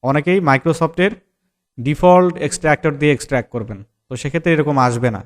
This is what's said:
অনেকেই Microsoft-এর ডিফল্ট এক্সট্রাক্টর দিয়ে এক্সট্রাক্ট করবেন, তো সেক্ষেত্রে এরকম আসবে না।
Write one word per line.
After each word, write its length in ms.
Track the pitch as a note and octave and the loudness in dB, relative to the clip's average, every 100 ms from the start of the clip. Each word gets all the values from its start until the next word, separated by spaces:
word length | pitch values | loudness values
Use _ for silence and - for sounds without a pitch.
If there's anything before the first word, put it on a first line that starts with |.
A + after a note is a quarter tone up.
| B2+ | 0
অনেকেই 280 | C#3+ D3+ F#3+ E3 | -2 0 0 2
Microsoft-এর 600 | C3+ E3 D#3 D#3+ E3 F#3 A3+ _ _ _ _ _ - B2 | 2 0 -2 -2 0 -2 -2 _ _ _ _ _ -8 -4
ডিফল্ট 480 | D3 F3+ F3+ F3+ E3 D3 | 2 6 6 4 0 -6
এক্সট্রাক্টর 460 | - D#3 D3 D#3+ C#3 | -4 -2 0 -2 0
দিয়ে 120 | D3 C#3 | 0 0
এক্সট্রাক্ট 320 | - C3 A#2 | -2 -4 -4
করবেন, 240 | A#2+ G#2+ G#2 G#2+ _ _ | -10 -10 -12 -16 _ _
তো 40 | B2+ | -10
সেক্ষেত্রে 280 | D3 E3 E3+ D#3+ | -6 -4 0 0
এরকম 200 | D3 C#3 B2 | 2 2 2
আসবে 220 | A#2+ B2 | 2 -2
না। 40 | G2+ | -2